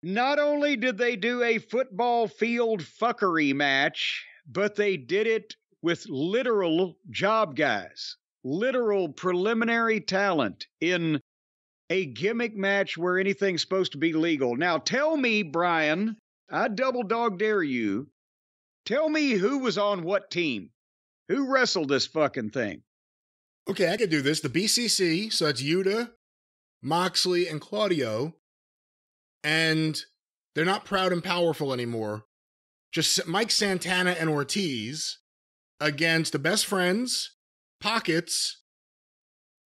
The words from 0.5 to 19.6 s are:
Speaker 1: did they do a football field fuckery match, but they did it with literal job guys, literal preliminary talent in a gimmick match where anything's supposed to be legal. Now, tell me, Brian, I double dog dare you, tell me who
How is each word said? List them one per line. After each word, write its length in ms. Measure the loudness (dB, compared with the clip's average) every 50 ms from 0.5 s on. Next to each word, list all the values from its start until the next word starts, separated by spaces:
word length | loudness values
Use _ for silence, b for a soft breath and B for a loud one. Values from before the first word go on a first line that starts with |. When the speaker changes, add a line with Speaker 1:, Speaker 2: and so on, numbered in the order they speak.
| 2 2 2 0 0 0
Speaker 1:
did 220 | 0 -2 0 0
they 160 | 0 0 0
do 260 | 0 -2 -2 0 0
a 160 | 0 0 0 -2
football 680 | -4 _ -2 -2 -2 -2 -2 -2 0 2 2 2 0 -2
field 540 | -2 -2 -2 0 0 0 0 0 0 -2
fuckery 760 | -4 -8 -6 -2 0 0 0 2 2 2 4 4 2 2 2
match, 680 | 2 2 4 4 4 2 2 0 -2 -4 -4 -4 -6 B B B B B -8
but 280 | -4 -2 -2 -2 0
they 220 | 0 0 0 0 -2
did 280 | -4 -2 0 0 2
it 300 | 2 0 -2 -2 -8 -20 _ _ _ _ _
with 240 | -2 -2 -2 -2 -4 -8
literal 880 | -4 -2 -2 0 0 0 0 2 2 2 2 2 2 2 2 0 -2 _ _ -12
job 460 | -8 -2 2 2 4 4 2 0 0
guys, 640 | 0 0 2 2 -2 -4 -8 -14 -14 -14 -14 -14 _ _ _ _ _ _
literal 680 | -6 -4 -2 -2 0 0 0 2 2 2 2 0 -2
preliminary 920 | -4 -4 -2 0 0 2 2 2 2 2 2 2 2 2 2 2 0 0
talent 680 | 0 -2 0 0 2 2 2 2 0 0 -2 -8 -16 -20 _ _
in 400 | -2 0 0 2 2 0 0 -2 -4 _ _ _ _ _ _ _ _ _ _ _ _ _
a 160 | -2 -2 -2
gimmick 500 | -4 -6 -4 -2 -2 0 0 -2 -4 -4
match 420 | -2 0 0 2 2 0 0 -2 -4
where 220 | -2 0 0 2
anything's 420 | 2 0 0 2 0 0 0 0
supposed 300 | -2 -2 0 0 0 0
to 60 | -2 -2
be 160 | -2 0 2
legal. 420 | 2 2 2 2 2 2 0 0
Now, 220 | 0 0 0 0 0
tell 380 | -2 -2 0 0 0 2 0
me, 280 | 2 0 2 2 2 0
Brian, 720 | 0 -2 0 0 2 2 2 2 2 2 2 0 -2 -4 -8 _ _ _ _ _ _
I 200 | -4 -2 -2 -2
double 340 | -2 -2 -2 -2 -2 -4 -2
dog 340 | -2 -2 0 0 -2 -2 0
dare 240 | -2 0 0 0
you, 460 | 0 0 -2 -2 0 0 -2 -2 -4 -8 _ _ _ _ _ _ _ _ _ _ _ _ _ _ _
tell 220 | -2 0 0 0 2
me 220 | 0 2 2 2
who 280 | 2 2 2 2 0 0